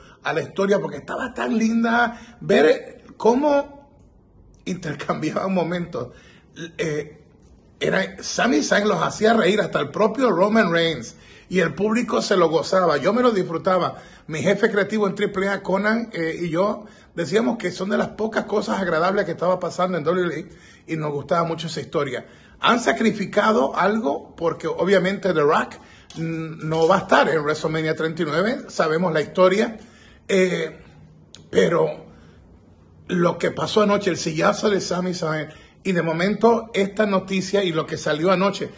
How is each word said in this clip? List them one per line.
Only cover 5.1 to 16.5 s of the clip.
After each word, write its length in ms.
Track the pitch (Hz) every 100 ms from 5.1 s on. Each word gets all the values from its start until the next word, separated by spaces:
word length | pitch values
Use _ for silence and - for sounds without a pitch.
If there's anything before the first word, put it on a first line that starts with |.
| 175 151 - 190
momentos. 560 | 185 160 180 175 120 - - - - _ - 165 -
Eh, 440 | 160 151 156 - - _ - - _ -
era, 420 | - 180 190 -
Sami 400 | - - 214 302
Zayn 280 | - 190 208
los 120 | 175
hacía 320 | 165 - 214
reír, 280 | 226 170 208
hasta 180 | 180 156
el 100 | 147
propio 420 | 170 214 247 247
Roman 380 | 170 208 220 190
Reigns, 460 | 170 165 135 - - - - -
y 120 | 185
el 140 | 170
público 480 | - 214 226 220 233
se 140 | - 190
lo 140 | 165
gozaba. 480 | 156 - 185 175 143
Yo 160 | 151
me 80 | 226
lo 100 | 247
disfrutaba. 640 | 202 160 160 190 185 143 - - - -
Mi 140 | 151
jefe 280 | 160 202 220
creativo 380 | 202 190 220 202
en 80 | -
triple 320 | 202 190 196
A, 160 | 196
Conan, 460 | - 190 208 226 226
eh, 280 | 170 160 160
y 80 |
yo 380 | 175